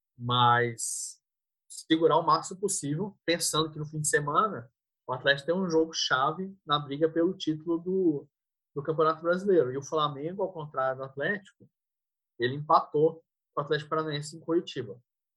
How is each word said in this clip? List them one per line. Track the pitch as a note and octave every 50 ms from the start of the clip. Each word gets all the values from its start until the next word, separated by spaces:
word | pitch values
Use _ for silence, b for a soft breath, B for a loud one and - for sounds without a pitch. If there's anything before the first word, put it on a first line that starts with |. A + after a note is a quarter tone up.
| _ _ _
mas | B2 A#2+ A#2+ B2 B2 B2 A#2+ A#2+ A#2+ A#2+ A#2+ A2+ - - - - - - - - _ _ _ _ _ _ _ _ _ _ -
segurar | - - - - D#3+ D#3+ E3 D3+ D3 F3
o | E3
máximo | D#3 D#3 D#3+ - - F#3+ F3+
possível, | G3+ G3 - - - C#3+ D3 E3 G#3 G3+ - _ -
pensando | E3 E3+ E3+ - - - D3+ D#3+ D#3
que | - D3+
no | D3+
fim | D3+ D#3 D#3
de | D3+ -
semana | - D3 D3 C#3+ D3+ F3+ G#3+ G#3 F3 A#2+ A#2+ - _ _ _ _ _ _ -
o | -
Atlético | B2+ B2+ - C#3 C#3+ C#3+ -
tem | E3 E3+
um | F#3+ F#3+ E3+
jogo | D#3+ D#3+ D#3+ D#3+
chave | D#3+ - - - C#3+ C3 C3+ D3+ D#3+ F3+ F#3+ G3 F#3+ _ -
na | D3+ D3 D3
briga | C#3+ C3+ C#3 C#3+ D#3+ D#3
pelo | D#3+ E3 E3 F#3 F#3
título | - - D#3+ D#3 D3+ D#3 E3+ E3 E3
do, | E3+ F#3 F#3+ F#3+ F#3 E3 D3 C#3 - _ _ _ _ _ _ _ _ _ -
do | D3
Campeonato | C#3+ E3 D3+ D#3+ D#3 D#3 D#3+ D#3
Brasileiro. | E3 E3+ F3+ F#3 F#3+ G3+ F#3 E3 C3 B2
E | B2+
o | C#3
Flamengo, | C#3+ - D#3+ D#3 D3+ D3 C#3 C3+ D3 E3 F#3 G#3
ao | F#3+ F#3
contrário | F#3 D#3+ D3 D3+ - C#3 C3 C3 C3 C3
do | C3
Atlético, | C3 - C#3 C#3+ F3+ G#3 G3+ - - _ _ - _ _ _ _ _ _ _ _ _ _ _ _ _ _ -
ele | A#2+ B2 C3+
empatou | D3 D3+ - E3 F3 - - - D3 D#3 E3 - - _ _ _ _ _ _ -
com | D3+
o | C#3+
Atlético | - D#3 D3 - -
Paranaense | D#3+ D#3+ D#3 D#3 D3 D3 D3 - E3+
em | D#3+
Curitiba. | - E3 E3 F3+ F3+ - - C3+ A2+ G2+ F#2+ - _ _ _ _ _ _ _